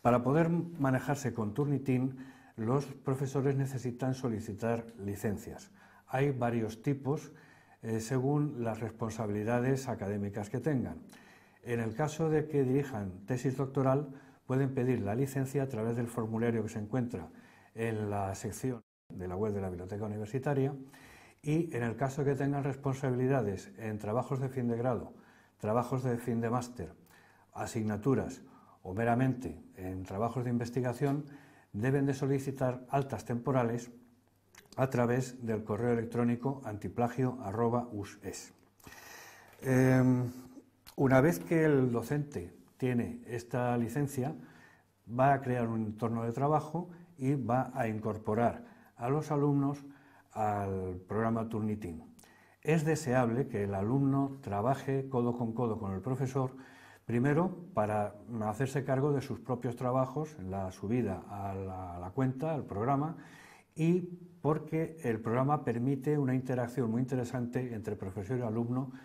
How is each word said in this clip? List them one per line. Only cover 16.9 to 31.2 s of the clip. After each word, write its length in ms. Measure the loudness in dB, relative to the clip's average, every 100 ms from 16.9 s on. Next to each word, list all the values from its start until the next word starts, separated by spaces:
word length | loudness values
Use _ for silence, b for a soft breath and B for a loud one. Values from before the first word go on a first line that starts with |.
| -2 -2 -6 -10 B B B B
en 340 | -4 -2 -2 -2
la 240 | -2 -2
sección 460 | -4 -6 -4 -4 -6 _ _ _
de 180 | -8 -6
la 80 |
web 180 | -2 0
de 60 | 0
la 100 | -4
Biblioteca 360 | -6 -8 -6
Universitaria, 680 | -6 -6 -4 -2 0 2 0 -2 -12 B B B B B
y 340 | 0 0 2
en 80 | 0
el 140 | -2 0
caso 260 | -2 0
que 120 | 0
tengan 280 | 2 0 0
responsabilidades 1080 | -2 -2 -2 0 0 2 4 4 2 -2 -8 -8
en 220 | -6 -4
trabajos 400 | 0 0 0 -2
de 80 | -2
fin 220 | -2 0
de 80 | 2
grado, 360 | 0 0 -4 -16 B B B _
trabajos 460 | 0 0 2 0
de 140 | 0 -2
fin 220 | 0 0
de 100 | 0
máster, 440 | 0 -2 -8 -12 -12 -20 B B B B
asignaturas 880 | -8 -6 -2 -2 0 2 2 2 -8 B B B B
o 120 | -8
meramente 680 | 0 4 4 4 2 -6 -10 -16
en 280 | -10 -8 -6
trabajos 420 | -6 -2 -2 0
de 60 | 0
investigación, 720 | 0 0 0 -2 0 0 0